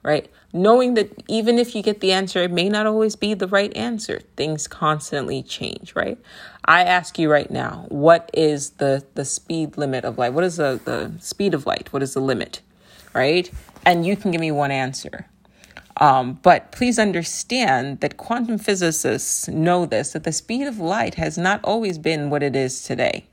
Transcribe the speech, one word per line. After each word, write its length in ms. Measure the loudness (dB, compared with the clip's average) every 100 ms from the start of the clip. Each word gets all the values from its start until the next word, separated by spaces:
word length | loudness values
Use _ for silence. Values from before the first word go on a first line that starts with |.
right? 240 | 2 0 -2 _ _
Knowing 440 | 2 6 6 6 2
that 160 | 0 -6 -4
even 320 | 0 2 2
if 160 | 2 -2
you 80 |
get 160 | -2 0
the 120 | 2
answer, 300 | 2 0 -2
it 100 | 0
may 160 | 0 0
not 200 | 2 0
always 280 | 2 0 0
be 180 | -4
the 140 | -2 0
right 280 | 0 0 -4
answer. 440 | -6 -6 -6 -8 -10 -6
Things 320 | -4 -4 -8
constantly 760 | -2 0 0 -4 -6 -4 -6
change, 520 | -8 -10 -10 -10 -8 -4
right? 220 | -4 -6 -14 -20 -20 -4
I 180 | 4 6
ask 360 | 6 4 0 -2
you 120 | 4
right 200 | 4 2
now, 340 | -6 -6 -8 -8
what 420 | 2 6 6 4
is 380 | 2 2 2 -6
the, 340 | -2 0 0 -4
the 120 | -8 -6
speed 520 | -8 -6 -4 -4 -4
limit 260 | -4 -2
of 140 | -4 -2
light? 160 | 0
What 100 | 2
is 140 | 0 0
the, 220 | -2 -2
the 280 | -4 -6 -6 -10
speed 340 | -12 -2 0
of 140 | 0 -2
light? 260 | -4 -4
What 80 | -4
is 140 | -4 -2
the 60 |
limit, 400 | -2 -2 -4 -12 _ _ _ -20 -8
right? 380 | 0 2 2 -2 -10 -18 0 2
And 200 | 2 2
you 100 | 0
can 160 | 0
give 100 | -2
me 100 | -2
one 200 | 0 0
answer. 560 | -2 -4 -6 -12 -14 -18 _ _ _ -20 -20 _ 4
Um, 420 | 6 6 2 2
but 300 | 6 6 2
please 260 | -2 0 2
understand 1000 | 2 0 -4 -8 -4 -2 2 2 0 -4
that 160 | -4 -6
quantum 400 | -6 -4 -2 -4
physicists 880 | -2 0 0 0 -2 -2 -2 -4 -4
know 380 | 0 2 2 2
this, 260 | -2 -2
that 140 | -6 -6
the 80 |
speed 340 | -6 -6 -6 -4
of 100 | -4
light 380 | -4 -2 -2 -4
has 220 | -6 -2
not 240 | 0 0
always 340 | 0 -2 -2 -4
been 320 | -2 -2 0
what 140 | 0
it 100 | 0
is 300 | 0 -2 -4
today. 440 | -8 -2 0 -2 -10